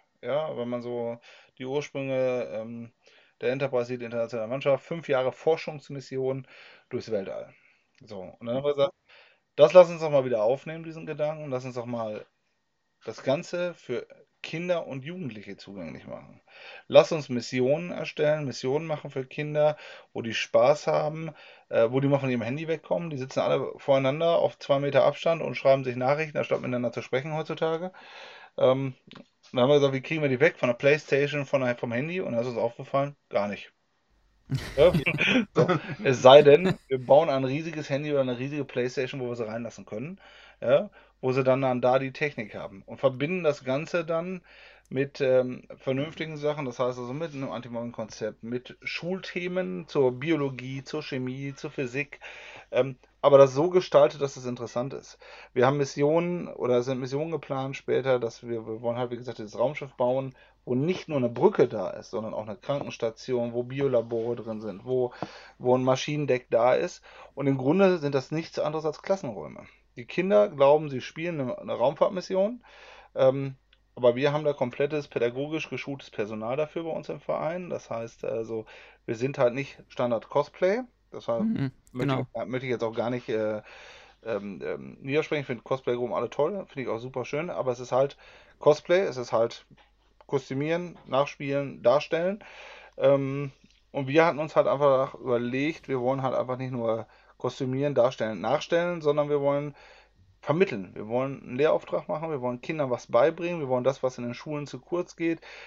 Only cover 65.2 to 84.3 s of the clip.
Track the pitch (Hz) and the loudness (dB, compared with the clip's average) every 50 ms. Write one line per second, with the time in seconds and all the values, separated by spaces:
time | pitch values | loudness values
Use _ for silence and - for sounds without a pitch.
65.2 | - - - - - - - _ - 123 123 127 127 131 131 127 - - 147 147 | -10 -12 -12 -16 -20 -20 -18 _ 2 2 2 4 4 2 2 2 0 -4 -4 -4
66.2 | 147 131 127 123 - _ 120 113 117 127 131 - - 175 - - - - - - | 0 0 0 -2 0 _ 2 4 4 4 4 4 0 -2 -6 -12 -20 -20 -20 -20
67.2 | - - _ - 139 139 139 135 127 135 165 190 202 185 180 170 143 143 139 135 | -20 -18 _ -4 0 0 0 0 2 2 4 6 6 4 4 2 0 -2 -2 -2
68.2 | 131 - 156 156 160 - - - - 151 151 160 151 156 147 - - - 196 190 | -2 -2 -6 -6 -6 -6 -6 -4 -4 -4 -4 -4 -4 -6 -6 -6 -4 -4 -4 -2
69.2 | - 131 104 90 78 67 - - - - - _ _ _ _ 127 117 - - - | -2 -8 -10 -10 -12 -12 -14 -16 -18 -20 -20 _ _ _ _ -18 -16 -6 -4 -2
70.2 | 175 196 202 208 208 202 160 135 139 139 147 156 160 147 135 123 - - - 156 | 0 4 4 4 4 4 4 4 6 8 8 6 4 0 -6 -8 -8 -8 -10 -8
71.2 | 165 175 170 147 131 123 - - - 110 113 110 117 139 160 - 185 - - 180 | -8 -6 -4 -4 -4 -4 -6 -8 -6 -6 -2 0 0 0 2 2 0 0 0 -4
72.2 | - - 185 185 196 214 247 240 - - - - - - - - - - _ 110 | -6 -4 -2 0 0 0 -2 -6 -14 -20 -20 -20 -20 -20 -20 -20 -20 -10 _ 2
73.2 | 135 131 131 139 135 135 135 - _ _ _ _ _ _ _ - 123 120 120 127 | 4 4 4 2 -2 -6 -8 -12 _ _ _ _ _ _ _ 2 4 4 4 4
74.2 | 143 147 143 151 151 147 139 - 131 123 - - 143 143 151 147 143 - - 135 | 2 0 0 2 0 0 0 0 -2 -4 0 -2 -2 -2 -2 -4 -6 -6 -2 -2
75.2 | 117 123 123 131 143 151 160 156 - - 131 123 - 143 139 135 - - - - | -2 0 -2 -4 -6 -6 -6 -6 -6 -6 -8 -8 -8 -8 -10 -10 -12 -12 -8 -6
76.2 | 107 101 113 107 110 113 131 143 151 151 - 170 165 165 160 - - - 160 147 | -6 -6 -6 -8 -6 -4 -4 -4 -4 -4 -6 -8 -8 -6 -8 -8 -8 -10 -12 -10
77.2 | - - 156 - 147 156 170 185 180 170 - 123 - - 117 113 117 117 - _ | -6 -6 -4 -4 -4 -4 -6 -6 -8 -8 -8 -10 -8 -8 -10 -8 -8 -10 -12 _
78.2 | - - 117 113 113 113 113 110 110 - - - - - - _ _ - 120 110 | -8 -6 -4 -4 -6 -6 -8 -8 -8 -10 -16 -20 -20 -20 -20 _ _ -8 -6 -4
79.2 | 123 135 139 143 131 120 117 135 139 - - - - _ - - 127 123 135 139 | -4 -4 0 2 2 2 2 0 -6 -8 -12 -18 -20 _ -6 -4 -2 0 0 -2
80.2 | - - - 143 143 - - - 180 185 202 247 254 - _ _ _ _ - 107 | -4 -2 0 0 0 0 -2 -2 0 0 0 0 -4 -8 _ _ _ _ -16 -10
81.2 | - - 117 117 208 226 226 - 139 131 - _ _ _ - 123 127 135 131 123 | -6 -4 -2 0 0 -2 0 -2 -2 -4 -4 _ _ _ -8 -4 -2 -2 -2 -2
82.2 | 123 - - 113 107 92 123 127 131 131 120 110 120 113 113 117 110 120 127 123 | -4 -6 -8 -8 -8 -6 -6 -6 -4 -4 -4 -2 -2 -4 -2 -2 -2 -2 -4 -4
83.2 | - - 113 110 107 107 107 107 - - - - - - - - - - _ _ | -4 -4 -2 -2 -2 -2 -4 -6 -8 -12 -20 -20 -20 -20 -20 -20 -20 -20 _ _
84.2 | - 113 | -8 -6